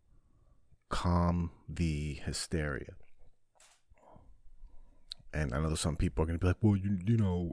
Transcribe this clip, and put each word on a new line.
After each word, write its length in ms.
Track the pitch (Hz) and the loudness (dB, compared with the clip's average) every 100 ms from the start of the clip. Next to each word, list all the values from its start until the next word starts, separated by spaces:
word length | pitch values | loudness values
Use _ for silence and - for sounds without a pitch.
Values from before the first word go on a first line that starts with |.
| _ - - _ - - - - - | _ -20 -20 _ -20 -20 -20 -16 -6
calm 600 | - 90 87 87 87 80 - - | -2 2 4 4 2 0 -6 -8
the 460 | 78 82 73 76 | -2 0 0 -4
hysteria. 800 | 69 - 73 - 82 73 69 - - - - - - _ _ - _ _ - - - - - - - - - - - - - - | -6 -6 -6 -4 -2 -2 -4 -8 -14 -16 -18 -20 -20 _ _ -20 _ _ -20 -20 -20 -20 -20 -18 -16 -14 -16 -16 -18 -18 -16 -6
And 180 | 76 73 | -2 0
I 80 | 64 | 0
know 140 | 78 | 0
some 220 | 78 - 76 | 0 0 2
people 260 | 90 - | 0 2
are 40 | 80 | 0
gonna 120 | 85 | 2
be 80 | 90 | 2
like, 100 | 90 | 4
"Well, 140 | 107 101 | 4 4
you, 220 | 98 98 | 2 0
you 120 | 92 117 | 2 4
know, 360 | 101 90 87 | 4 2 -2